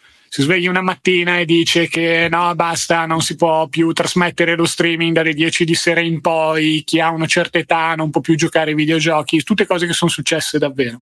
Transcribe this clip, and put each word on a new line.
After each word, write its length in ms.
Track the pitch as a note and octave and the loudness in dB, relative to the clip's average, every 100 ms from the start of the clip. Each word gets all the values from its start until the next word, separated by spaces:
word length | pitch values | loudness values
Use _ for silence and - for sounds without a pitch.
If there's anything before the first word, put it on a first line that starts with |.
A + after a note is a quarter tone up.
| _ _ _ | _ _ _
Si 140 | - | -2
sveglia 260 | C#3 F3+ F3+ | 0 0 0
una 120 | F#3 | 0
mattina 580 | F#3 F3+ F#3 F3+ F3 F3 | -2 -2 0 0 2 0
e 60 | E3 | 2
dice 440 | E3 E3 E3+ D#3+ | 2 2 0 0
che 380 | E3+ E3 E3 E3+ | 0 0 0 0
no, 260 | E3+ F3 E3+ | 0 0 0
basta, 500 | E3+ D#3+ - E3 E3 | -2 -2 -2 0 0
non 160 | D#3+ | -2
si 140 | - D#3+ | -2 0
può 320 | E3+ D#3+ D#3 | 2 2 0
più 240 | E3 E3 | 0 0
trasmettere 640 | D#3+ D#3+ F#3 E3+ - E3+ E3+ | 0 -2 0 0 0 0 0
lo 100 | E3 | 0
streaming 480 | - E3+ E3 E3 | 0 -2 0 0
dalle 200 | E3 D#3+ | 2 0
dieci 320 | D3 E3 - E3 | 0 0 0 0
di 100 | E3 | 0
sera 240 | F3 E3 | 0 0
in 220 | E3+ D#3+ | 0 0
poi, 600 | E3+ D#3+ D#3 D#3+ D#3 D#3 - | 0 0 0 0 0 -2 0
chi 160 | D#3+ | 0
ha 80 | D#3+ | 0
una 180 | E3 D#3+ | 0 0
certa 300 | F3 E3+ F3 | 0 0 -2
età 380 | D#3 E3 D#3+ D#3+ | 0 0 0 -2
non 160 | D#3 | -2
può 100 | D3+ | -2
più 140 | C3 D#3 | 0 0
giocare 340 | E3 D#3+ D#3 | 2 0 0
ai 60 | D3+ | 0
videogiochi, 680 | D3+ E3 D#3 D#3 D3 D#3+ | 0 0 2 0 0 -2
tutte 220 | - G#3 G3+ | 0 0 0
cose 220 | F3+ E3+ | 0 -2
che 60 | |
sono 180 | D#3 E3+ | 0 -2
successe 460 | - - D#3+ - D3+ | -2 -2 -4 -2 -2
davvero 420 | C#3+ C3 B2 A#2 _ | -2 -2 -4 -6 _